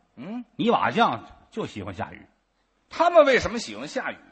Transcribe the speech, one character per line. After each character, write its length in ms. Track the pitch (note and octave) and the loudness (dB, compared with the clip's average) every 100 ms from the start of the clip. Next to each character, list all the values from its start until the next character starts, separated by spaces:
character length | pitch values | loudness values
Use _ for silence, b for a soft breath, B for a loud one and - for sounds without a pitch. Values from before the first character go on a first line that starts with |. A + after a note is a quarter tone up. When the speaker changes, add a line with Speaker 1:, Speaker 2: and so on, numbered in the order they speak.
| _ - | _ -16
Speaker 1:
嗯。 300 | D#3+ A#3+ A#3+ - | -12 -12 -10 -4
Speaker 2:
泥 160 | A#3 | 0
瓦 180 | G3+ G2+ | 2 2
匠 300 | F3 G#3 B2 - - _ | 2 0 0 -10 -20 _
就 140 | F3+ E3 | -10 -8
喜 180 | G#2+ | -8
欢 100 | F#2+ | -10
下 180 | F#2 - | -10 -10
雨。 140 | - - _ _ _ _ _ _ | -12 -20 _ _ _ _ _ _
Speaker 1:
他 200 | - F4 | 0 4
们 160 | E4+ C#4 | 6 8
为 140 | A3 | 6
什 120 | F3 | 2
么 80 | A3+ | -6
喜 160 | - G#2 | -10 -12
欢 120 | C#3 | -10
下 240 | B3+ E3 | -8 -8
雨 40 | G2+ - | -10 -14